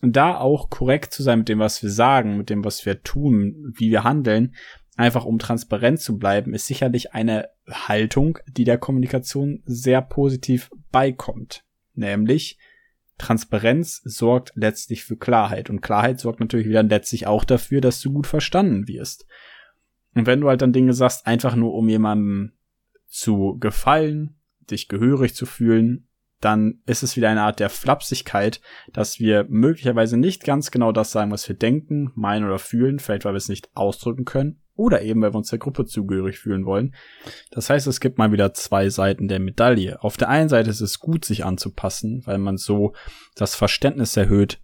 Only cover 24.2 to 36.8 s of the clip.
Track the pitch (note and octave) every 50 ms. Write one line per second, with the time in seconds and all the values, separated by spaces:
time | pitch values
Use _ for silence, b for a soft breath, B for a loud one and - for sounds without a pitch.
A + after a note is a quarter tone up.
24.2 | D3+ D3 - _ _ _ _ _ _ - G#2 G2+ - - G2+ G2+ A#2 B2+ C#3+ C3
25.2 | C3 - - - B2+ - - - A#2 A2+ A2+ A2 A2+ A#2 B2 - - _ _ _
26.2 | _ _ _ _ - G#2+ G#2+ G#2+ G#2+ A2 A#2 - _ - A#2 - C3+ A#2 - B2+
27.2 | A#2 G#2+ G#2+ G#2+ G#2 G#2+ G#2 - G#2 G2 - - - B2 - - - - B2+ -
28.2 | - - - G2+ G2+ A2 - B B B B B B B - - G#2+ - - -
29.2 | A2+ G#2+ G#2+ G#2 G2+ - G#2+ G#2+ A#2+ D3+ D#3+ D#3 - B2 A#2 A#2 A2+ A2+ A#2+ A#2+
30.2 | C#3 F#3+ F#3 - - - C#3 C#3+ D3 - - B2 A#2 A2+ A2 A2 G#2+ - - G#2+
31.2 | G#2 G#2 G#2 G#2 - - G2 - A#2 A#2+ C3+ D3+ D3+ - D3+ D3 C#3+ C3 - A2
32.2 | G#2+ G2+ G#2 G#2+ G#2 G2 F#2+ F#2+ - - - A#2 B2 C3+ C#3+ C#3 - - - -
33.2 | - G2+ G2 G2 - - G2+ - - - - - G2+ G2+ - - - A#2+ A#2 C3
34.2 | B2 - - C3+ C#3 D3+ D3+ _ _ _ _ - A3 A#3+ E3 A2 G2+ G#2+ A2 A2+
35.2 | G#2+ G#2 G#2 G#2+ G#2 - A2+ A2 - C#3+ C3+ - G#2+ - - A2+ G2 G2 F#2+ F#2+
36.2 | F#2 F#2+ G2 - - A2 G2 F#2+ F#2+ F#2+ G2 G2+